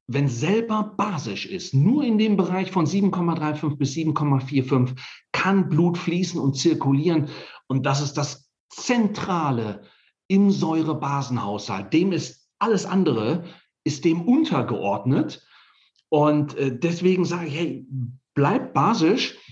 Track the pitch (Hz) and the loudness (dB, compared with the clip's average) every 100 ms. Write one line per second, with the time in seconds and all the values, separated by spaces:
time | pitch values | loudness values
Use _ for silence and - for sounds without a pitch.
0 | - 127 143 117 160 220 226 214 208 - | -6 -2 0 0 0 0 0 -2 -4 -4
1 | 208 160 110 95 - 185 - 135 170 294 | -4 -4 -6 -8 -8 -10 -2 2 4 2
2 | 247 214 220 196 170 180 185 185 147 196 | 2 2 2 2 0 -2 -2 0 0 0
3 | 196 180 170 160 151 151 151 143 135 160 | 0 0 -2 -2 -4 -4 -4 -2 -4 -2
4 | 156 143 147 135 - 139 127 135 123 - | 2 4 4 2 2 0 2 2 2 -2
5 | - - _ - 185 196 143 147 175 170 | -14 -20 _ -2 2 4 4 4 4 2
6 | - 175 180 170 135 - 170 151 135 139 | -2 -2 -2 -2 -2 2 2 2 2 2
7 | 165 160 143 - - - - 131 139 139 | 2 0 0 -6 -18 -16 -4 -2 0 0
8 | 143 156 139 - _ _ _ - - 240 | -2 -4 -8 -10 _ _ _ -8 -2 2
9 | 208 208 - 175 151 120 107 101 - _ | 0 -2 -4 -2 0 -2 -4 -8 -16 _
10 | _ _ - 196 202 143 160 160 156 135 | _ _ 0 4 4 2 0 0 0 -2
11 | 139 139 123 120 101 104 - 98 98 156 | -4 -4 -2 -4 -4 -6 -6 -8 0 2
12 | 185 165 - - _ - 220 196 - 190 | 2 0 -4 -12 _ -4 0 0 0 2
13 | 165 113 110 170 - - _ _ - - | 2 2 0 -2 -6 -18 _ _ -6 0
14 | 170 165 175 269 311 151 104 104 98 95 | 0 2 2 2 2 0 -2 -2 -2 -2
15 | 127 156 - - _ - _ _ _ _ | 0 0 -2 -8 _ -20 _ _ _ _
16 | _ 147 151 151 143 - 139 120 170 170 | _ 2 2 2 0 -2 -4 -2 -4 0
17 | 180 185 147 175 165 147 165 131 - 135 | 2 2 0 -4 -6 -6 -6 -6 -10 -8
18 | 120 - _ - 139 240 - - 165 208 | -8 -12 _ 0 2 0 -2 0 2 2
19 | 160 240 - - - | 2 2 -2 -10 -20